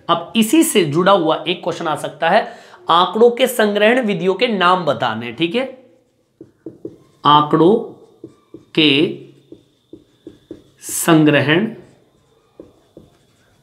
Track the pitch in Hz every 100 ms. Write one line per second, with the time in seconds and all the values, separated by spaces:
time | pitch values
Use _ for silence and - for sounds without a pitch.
0 | - 220 - 226 220 320 - 208 160 147
1 | 185 196 156 - 156 180 180 - 165 147
2 | 147 - 165 208 - - - - - 165
3 | 180 214 240 233 247 - 208 202 208 254
4 | 220 180 185 185 254 202 175 185 156 131
5 | 123 110 120 113 170 226 262 - - _
6 | _ _ _ - - _ - - - -
7 | _ _ 143 147 147 160 165 226 - -
8 | - _ - _ _ - _ - 151 139
9 | 180 - - _ _ - _ _ _ -
10 | _ _ - - - - _ _ - -
11 | - 160 151 143 127 165 220 - - _
12 | _ _ _ _ _ - - _ _ -
13 | - _ _ _ _ _